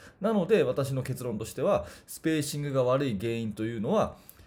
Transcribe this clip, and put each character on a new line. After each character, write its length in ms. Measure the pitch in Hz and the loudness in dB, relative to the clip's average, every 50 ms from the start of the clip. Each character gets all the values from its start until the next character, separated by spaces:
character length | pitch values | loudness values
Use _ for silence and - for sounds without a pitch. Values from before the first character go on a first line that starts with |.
| - - - - | -20 -20 -10 -4
な 140 | 185 214 | -2 0
の 140 | 226 208 170 | 2 2 2
で、 160 | 165 226 196 | 4 4 4
私 300 | 143 123 127 143 135 131 | 4 4 2 0 0 -2
の 100 | 135 131 | -2 -4
結 220 | 127 - 123 104 123 | -2 -4 -6 -6 -4
論 120 | 123 110 | -6 -4
と 80 | 107 110 | -4 -6
し 80 | - | -8
て 80 | - - | -4 -2
は、 240 | 135 190 202 - - - - - - | 2 2 2 2 0 -4 -14 -18 -18
ス 140 | - - - | -16 -12 -4
ペ 180 | - 160 160 156 | -2 0 0 0
ー 40 | |
シ 140 | 143 151 - | -2 -2 -4
ン 60 | 147 | -4
グ 100 | 147 147 | -4 -2
が 100 | 135 135 | 2 2
悪 240 | 127 123 127 139 147 | 4 4 4 2 2
い 120 | 135 110 92 | 0 -2 -2
原 120 | 101 117 | -2 -2
因 200 | 117 117 113 110 | -2 -2 -2 -4
と 120 | 101 - 107 | -4 -4 -4
い 120 | 113 117 | -4 -4
う 60 | 113 | -2
の 100 | 101 127 | 0 2
は、 240 | 202 214 135 - - - - - - - - | 2 2 2 0 -2 -10 -20 -20 -20 -20 -20